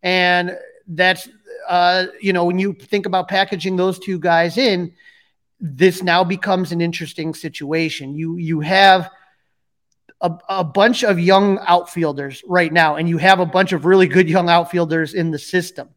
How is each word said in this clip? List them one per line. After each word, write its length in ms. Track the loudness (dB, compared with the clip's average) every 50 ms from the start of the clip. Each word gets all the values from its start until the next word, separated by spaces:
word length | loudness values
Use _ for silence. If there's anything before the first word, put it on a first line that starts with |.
| -2
And 540 | -2 0 0 2 2 2 0 -2 -4 -8 -12 -16 -20 -20 _ _
that's, 440 | -16 -4 0 0 0 0 -2 -6 -20 _ _ _ -20 -20 -16 -8 -2
uh, 380 | 0 2 2 2 2 0 -2 -4 -6 -6
you 140 | -2 0 0
know, 100 | 2 0
when 160 | 0 0 0
you 140 | -2 -4 -4
think 320 | -8 -8 _ -4 -4 -4
about 240 | -2 -4 -4 -4 -2
packaging 480 | 0 -2 0 -2 -4 -6 -6 -4 -2 0
those 200 | 0 -2 -2 -4
two 220 | -8 -8 -8 -4
guys 380 | -2 0 2 2 2 0 0 0
in, 340 | 0 0 0 0 -4 -8 _ _ _ -20 _ _ _ _ _ _ _ _ _ _
this 420 | -12 -12 -2 2 2 2 2 0 -2
now 220 | 0 2 2 2
becomes 480 | 0 -2 -6 -4 -4 -2 -2 -2 -4 -4
an 80 | -4
interesting 520 | -4 -4 -4 -8 -12 -12 -12 -10 -10 -10 -10
situation. 800 | -10 -12 -14 -12 -12 -8 -6 -4 -4 -4 -4 -6 -10 -12 -12 -10
You, 220 | -10 -8 -8 -8
you 240 | -8 -6 -4 -4 -4
have 500 | -2 0 2 4 6 6 6 4 2 -6 _ _ _ _ _ _ _ _ _ _ _ _ _ _ _ _ _ _ _ _ _ _
a, 180 | -4 -4 -4 -4 _ -6
a 140 | -4 -4 -4
bunch 400 | -2 0 2 2 2 2 0 0
of 120 | 0 0 2
young 420 | 4 4 4 4 4 2 0 -2
outfielders 840 | 2 2 2 2 2 -2 -6 -4 -4 -4 -4 -6 -10 -10 -12 -16 -10
right 280 | -2 0 0 0 2 4
now, 240 | 4 4 4 2 0
and 100 | -2 -2
you 100 | -2 2
have 200 | 4 4 4 4
a 60 | 2
bunch 260 | 0 2 0 0 0
of 140 | -2 -2 2
really 220 | 4 6 6 4 4
good 200 | 4 2 2 4
young 220 | 2 0 2 4
outfielders 640 | 2 2 2 0 -2 -2 -2 0 -2 -2 -4 -4 -4
in 180 | -4 -4 -4
the 80 | -4 -8
system. 480 | -10 -4 -4 -4 -4 -4 -12 -16 -18 _ _